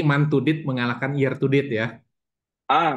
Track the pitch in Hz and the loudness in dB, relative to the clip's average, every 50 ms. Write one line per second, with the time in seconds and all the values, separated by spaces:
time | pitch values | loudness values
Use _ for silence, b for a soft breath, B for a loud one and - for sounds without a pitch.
0 | 165 147 143 143 147 151 151 135 123 151 156 156 156 143 127 127 120 120 117 - | 2 2 2 2 2 2 2 2 2 0 -2 -2 -4 -6 -4 -2 -2 -4 -4 -4
1 | - 135 143 143 135 131 127 - 139 135 135 139 135 - 117 107 113 127 - - | -4 -4 -2 0 -2 -2 -2 -2 -2 2 2 2 0 0 -2 -4 -4 -4 -6 -12
2 | _ _ _ _ _ _ _ _ _ _ _ _ _ _ 135 156 170 160 139 | _ _ _ _ _ _ _ _ _ _ _ _ _ _ 2 2 2 2 0